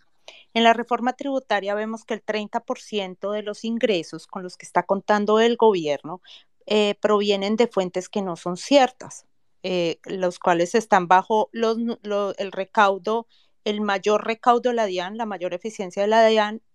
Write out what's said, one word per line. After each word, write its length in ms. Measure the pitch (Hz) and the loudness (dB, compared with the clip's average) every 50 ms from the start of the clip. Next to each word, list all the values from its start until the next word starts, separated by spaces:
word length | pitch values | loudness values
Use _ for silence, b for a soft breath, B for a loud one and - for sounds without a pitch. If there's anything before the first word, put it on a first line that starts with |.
| _ _ _ _ B B B B B B - | _ _ _ _ B B B B B B 0
En 100 | 226 233 | 4 6
la 80 | 226 | 6
reforma 420 | 233 240 233 - 240 226 233 247 247 | 6 4 0 -2 -4 -2 -2 -2 -4
tributaria 600 | - 285 277 269 262 262 - 214 202 190 202 202 | -4 -4 -4 -4 -4 -2 -2 -2 -2 -2 -2 -4
vemos 300 | 208 214 220 226 220 - | -4 -4 -6 -8 -10 -8
que 100 | - 226 | -8 -8
el 80 | 202 | -6
treinta 380 | - - 214 214 208 208 - 233 | -6 -6 -6 -6 -6 -6 -8 -8
por 180 | - - 247 - | -6 -6 -8 -10
ciento 540 | - - 214 208 190 185 185 - - 196 | -10 -8 -6 -6 -6 -6 -8 -8 -8 -6
de 100 | 208 214 | -6 -6
los 220 | 202 208 202 - - | -6 -8 -10 -8 -6
ingresos 600 | 226 233 226 254 240 196 165 156 - 165 160 - | -6 -2 0 0 0 0 -2 -4 -6 -12 -16 -16
con 160 | - - 196 | -14 -12 -12
los 140 | 180 180 - | -12 -12 -14
que 100 | - - | -18 -16
está 160 | - - 180 | -6 -4 -4
contando 580 | - - 196 196 - - 208 208 208 208 214 220 | -2 -2 -2 -2 0 0 0 2 2 2 4 4
el 160 | 226 233 240 | 4 2 4
gobierno, 640 | - 226 220 202 180 156 147 143 - - 151 175 - b b b b b b _ _ _ | 4 4 4 4 2 0 -2 -4 -4 -6 -10 -14 -14 b b b b b b _ _ _
eh, 280 | - 208 214 208 202 202 - | 0 2 2 2 2 0 0
provienen 560 | - 208 214 202 208 202 202 196 196 202 220 | 2 2 2 2 2 2 0 0 0 0 2
de 100 | 220 233 | 2 2
fuentes 420 | - - 196 185 180 - 185 180 - | 2 2 0 -2 -2 -2 -6 -6 -6
que 140 | - 214 | -6 -6
no 140 | 190 185 170 | -4 -4 -6
son 200 | - - 175 180 | -6 -6 -8 -8
ciertas, 720 | 180 - - 277 277 254 - - - 202 180 - - - _ _ _ _ _ _ _ | -6 0 4 6 6 6 4 0 -6 -18 -18 -18 -20 -20 _ _ _ _ _ _ _
eh, 360 | - 185 180 180 170 165 - - - | -6 -4 -2 0 0 -2 -4 -6 -8
los 340 | - 185 190 185 180 - - | -10 -6 -4 -4 -4 -4 -2
cuales 360 | - 190 175 165 175 180 - | 0 2 2 2 2 0 0
están 340 | 226 214 - 208 190 175 170 | -2 0 2 0 0 4 4
bajo 400 | 185 185 185 - 220 214 - - | 4 4 4 2 0 0 -2 -2
los, 240 | - 226 226 226 226 226 233 233 - - | -4 -2 -2 -2 -2 -2 -4 -6 -6 -8
lo, 340 | - 208 202 202 202 196 - | -6 -6 -4 -2 -4 -4 -4
el 160 | - 202 190 | -6 -8 -8
recaudo, 720 | - 196 190 - - 226 202 196 196 190 175 214 220 233 226 _ _ _ _ _ _ _ - | -6 -8 -10 -2 2 4 4 4 2 0 -2 -4 -4 -4 -4 _ _ _ _ _ _ _ -6
el 160 | 214 208 208 | -4 -4 -2
mayor 440 | 214 208 196 196 196 208 208 208 - | -2 -2 -2 0 2 2 2 2 0
recaudo 460 | 220 226 - - 247 240 240 - 247 | -4 -6 2 4 4 4 4 2 0
de 40 | 240 | 0
la 120 | 226 220 | 0 -2
dian, 300 | 196 180 180 175 190 214 | -2 -2 -4 -6 -6 -6
la 100 | 226 233 | -6 -6
mayor 280 | 214 196 175 180 180 170 | -6 -6 -6 -6 -6 -6
eficiencia 480 | 180 - 220 - - 196 180 - 196 | -8 -8 -10 -8 -8 -10 -6 -4 -2
de 60 | 202 208 | 0 4
la 160 | 220 226 226 | 6 6 6
dian 360 | 220 220 214 208 208 214 220 - _ _ | 6 6 4 2 0 -4 -10 -14 _ _